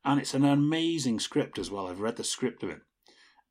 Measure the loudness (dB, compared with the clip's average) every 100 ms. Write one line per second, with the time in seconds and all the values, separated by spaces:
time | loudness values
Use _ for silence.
0 | 0 0 0 2 4 6 4 2 0 0
1 | 0 0 0 -2 -2 -4 -6 -6 -6 -4
2 | -4 -4 -6 -2 -4 -4 -8 -8 _ _
3 | _ _ _ _ _